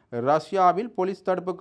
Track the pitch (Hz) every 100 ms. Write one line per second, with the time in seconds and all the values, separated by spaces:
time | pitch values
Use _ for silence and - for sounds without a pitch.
0 | - 120 127 156 160 190 180 170 233 -
1 | 185 190 - 185 180 175